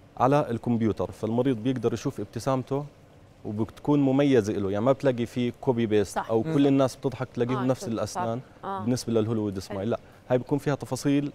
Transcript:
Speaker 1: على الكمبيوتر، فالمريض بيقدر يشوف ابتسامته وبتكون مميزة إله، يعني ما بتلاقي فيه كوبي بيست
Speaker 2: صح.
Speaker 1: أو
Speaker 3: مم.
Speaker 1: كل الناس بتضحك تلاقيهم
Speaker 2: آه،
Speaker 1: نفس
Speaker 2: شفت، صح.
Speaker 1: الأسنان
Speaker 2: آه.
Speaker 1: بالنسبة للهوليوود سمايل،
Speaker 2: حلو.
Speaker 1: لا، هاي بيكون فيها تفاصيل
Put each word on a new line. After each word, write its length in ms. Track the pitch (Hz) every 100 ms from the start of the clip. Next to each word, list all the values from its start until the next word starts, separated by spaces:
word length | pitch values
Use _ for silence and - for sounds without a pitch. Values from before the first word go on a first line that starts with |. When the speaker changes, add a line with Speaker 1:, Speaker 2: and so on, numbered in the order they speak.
| - -
Speaker 1:
على 300 | 123 143 139
الكمبيوتر، 600 | 117 - 120 113 98 92
فالمريض 460 | - 110 117 127 120
بيقدر 360 | 117 127 113
يشوف 260 | 113 - -
ابتسامته 640 | 104 117 135 131 120 135 147 - - - - -
وبتكون 560 | - 104 110 - - 147
مميزة 520 | 135 131 143 131 101
إله، 180 | 101 95
يعني 140 | 101
ما 80 | 117
بتلاقي 340 | 135 139 120 117
فيه 260 | - 120 -
كوبي 260 | - 117 113
بيست 280 | 107 98
Speaker 2:
صح. 160 | - -
Speaker 1:
أو 120 | 113
Speaker 3:
مم. 120 | 151
Speaker 1:
كل 120 | 156 139
الناس 300 | 135 131 -
بتضحك 320 | 139 - 127
تلاقيهم 280 | - 120 127
Speaker 2:
آه، 40 | 127
Speaker 1:
نفس 140 | 127
Speaker 2:
شفت، 80 | 123
صح. 20 |
Speaker 1:
الأسنان 480 | 110 104 190 117 117 - -
Speaker 2:
آه. 160 | 185 196
Speaker 1:
بالنسبة 320 | 120 127 -
للهوليوود 460 | 113 107 117 107 98
سمايل، 220 | - 101
Speaker 2:
حلو. 100 | 104
Speaker 1:
لا، 80 | 113 - - -
هاي 80 | 127
بيكون 200 | 123 143
فيها 160 | 147
تفاصيل 580 | 139 117 127 147 143 143